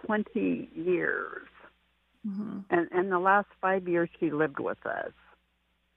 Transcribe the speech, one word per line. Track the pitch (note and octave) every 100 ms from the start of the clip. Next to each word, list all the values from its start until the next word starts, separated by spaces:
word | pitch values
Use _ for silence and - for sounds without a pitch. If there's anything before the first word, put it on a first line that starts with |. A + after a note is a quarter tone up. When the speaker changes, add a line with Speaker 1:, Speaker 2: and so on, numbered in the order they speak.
Speaker 1:
twenty | - G#3+ - A3+ F#3 E3 -
years. | D#3+ E3+ F3 D#3+ G2 - - - - - _ _ _ _ _ G#3+
Speaker 2:
Mm-hmm. | G3 G#3+ G3 G3
Speaker 1:
And, | F3 E3
and | F3+ G3
the | F3+
last | F#3+ G3+ - -
five | F#3+ F#3+ F3+
years | E3+ E3+ -
she | D#3+
lived | D3 D3+ C#3
with | F2+ G2
us. | - - - - - _ _ _ _ _ _